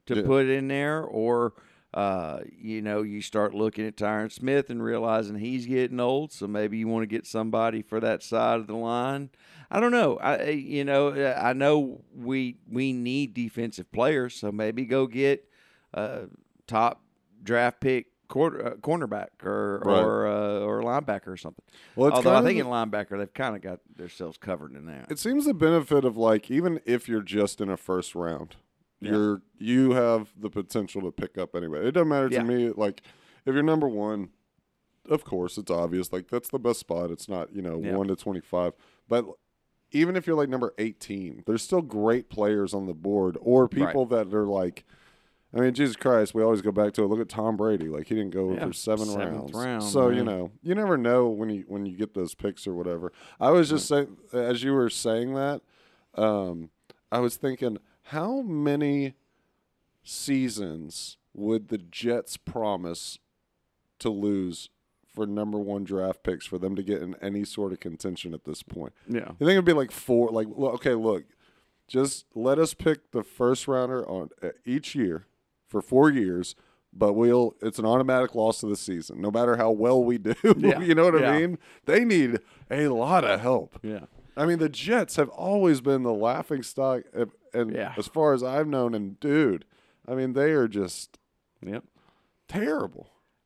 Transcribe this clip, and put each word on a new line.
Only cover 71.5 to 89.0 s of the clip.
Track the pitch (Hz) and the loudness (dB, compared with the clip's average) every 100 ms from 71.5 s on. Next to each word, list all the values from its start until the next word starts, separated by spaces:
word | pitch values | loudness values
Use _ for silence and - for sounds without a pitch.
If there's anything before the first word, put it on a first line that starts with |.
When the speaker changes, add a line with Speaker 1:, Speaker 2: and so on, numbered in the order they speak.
| _ _ _ _ | _ _ _ _
Speaker 2:
just | 127 135 - - | 0 0 -2 -12
let | 113 123 143 | -4 2 2
us | 160 | 2
pick | - 160 151 _ | 0 0 -2 _
the | 123 | -6
first | 107 - 123 127 - | -6 0 2 2 0
rounder | 131 127 127 - | 0 0 -2 -4
on, | 92 85 - | -6 -8 -8
uh, | 87 - | -10 -8
each | - 135 - | -4 -4 -4
year | 143 101 82 - _ _ _ _ | -2 -2 -2 -8 _ _ _ _
for | 104 | -6
four | - 127 151 | 2 6 8
years, | 135 95 87 90 - _ _ _ | 6 2 0 -4 -10 _ _ _
but | 92 104 | 2 2
we'll, | 104 120 123 117 - | 6 6 6 4 0
it's | 107 - | -6 -2
an | 110 | 2
automatic | 123 131 127 127 | 4 4 2 2
loss | 117 110 110 | 2 0 0
of | 107 | -2
the | 104 | -4
season, | - 87 80 - | -4 -8 -8 -6
no | 101 | -2
matter | 110 120 117 | 2 2 4
how | 113 | 2
well | 110 117 127 | 4 4 4
we | 120 120 | 4 2
do. | 101 120 | -2 4
<laughs> | 226 - | 6 8
Speaker 1:
Yeah. | 202 - | 6 4
Speaker 2:
You | 175 | 4
know | 160 175 | 6 6
what | 160 | 6
Speaker 1:
Yeah. | 127 | 4
Speaker 2:
I | 151 | 2
mean? | 175 170 - - - | 0 -4 -12 -10 2
They | 185 | 4
need | 240 190 131 113 - - - | 6 4 4 0 -6 -20 -6
a | 135 147 | -2 0
lot | 120 127 180 | 0 2 4
of | 120 101 | 4 2
help. | 120 123 - - | 2 0 -2 -10
Speaker 1:
Yeah. | 107 104 - - - - | -10 -10 -12 -20 -12 -2
Speaker 2:
I | 160 | 0
mean, | 170 | 2
the | 156 | 0
Jets | 143 147 240 185 - | -2 0 0 0 0
have | 139 | 0
always | - 180 208 185 139 | -2 0 4 4 4
been | 131 135 | 2 0
the | 123 | 2
laughing | 107 110 127 - 139 | 0 0 0 -4 -6
stock, | 117 - 135 127 - - | -6 -2 0 0 -4 -4
uh, | 113 - _ | -4 -6 _
and | 117 113 | -4 -2
Speaker 1:
Yeah. | 113 98 - | -2 -6 -6
Speaker 2:
as | - | -6
far | 160 151 | 0 2
as | 135 | 2
I've | 127 139 156 | 0 -2 0
known, | 139 120 | 0 0
and | 110 | 0